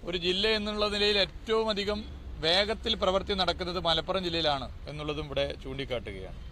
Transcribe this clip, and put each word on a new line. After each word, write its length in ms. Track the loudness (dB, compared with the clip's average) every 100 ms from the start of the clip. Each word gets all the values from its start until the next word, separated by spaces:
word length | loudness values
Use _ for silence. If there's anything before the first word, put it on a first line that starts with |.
| -4
ഒരു 100 | -2 0
ജില്ല 220 | 2 2 2
എന്നുള്ള 280 | 0 0 0 2
നിലയിൽ 220 | 4 4 2
ഏറ്റവും 420 | 0 0 2 2
അധികം 260 | 0 0 -2 -4 -12 -12 -2 2
വേഗത്തിൽ 500 | 4 4 0 -2 2
പ്രവൃത്തി 320 | 4 4 2 0
നടക്കുന്നത് 380 | 2 0 -2 0 2
മലപ്പുറം 360 | 2 2 0 0
ജില്ലയിലാണ് 400 | 0 2 0 -2 -10 -10
എന്നുള്ളതും 340 | -8 -4 -4 -4
ഇവിടെ 160 | -2 -2 -4
ചൂണ്ടിക്കാട്ടുകയാണ്. 760 | -8 -6 -4 -4 -4 -10 -10 -10 -12